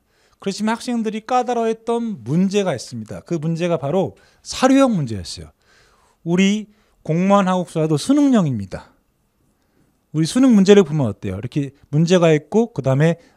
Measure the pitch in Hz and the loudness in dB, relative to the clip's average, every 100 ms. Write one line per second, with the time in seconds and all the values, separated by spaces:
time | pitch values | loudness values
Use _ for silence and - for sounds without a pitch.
0 | _ _ _ _ 196 190 214 226 - 240 | _ _ _ _ -10 -6 -4 -6 -6 -6
1 | 220 214 - 254 247 233 226 226 - 233 | -4 -6 -2 -2 0 -2 -2 -4 -4 -4
2 | 233 175 110 160 190 202 190 131 - 117 | -6 -10 -4 -2 0 0 -2 -4 -8 -14
3 | 107 90 - 170 156 160 175 165 139 185 | -12 -14 -8 -6 -4 -4 -2 -4 -2 -4
4 | 151 - _ _ - - 262 269 269 196 | -4 -8 _ _ -14 -2 2 4 4 0
5 | 127 104 87 - 76 _ _ _ _ _ | -4 -8 -10 -14 -18 _ _ _ _ _
6 | _ _ 165 180 196 214 202 _ _ _ | _ _ -4 2 2 0 -6 _ _ _
7 | - 160 190 202 185 185 175 170 156 151 | -4 -2 2 2 2 -2 -4 -2 0 0
8 | - 294 285 240 160 117 98 85 - _ | 0 2 4 2 0 -4 -8 -14 -16 _
9 | _ _ _ _ _ _ _ _ _ _ | _ _ _ _ _ _ _ _ _ _
10 | _ 151 160 254 269 214 185 202 160 156 | _ -4 -2 2 4 6 6 6 4 0
11 | 120 101 104 95 117 151 139 - - 147 | -4 -4 -8 -8 -6 -6 -6 -10 -4 0
12 | 165 180 165 151 - 214 226 - 131 135 | 2 4 4 2 0 -2 -2 -2 -2 2
13 | 160 165 _ | 2 0 _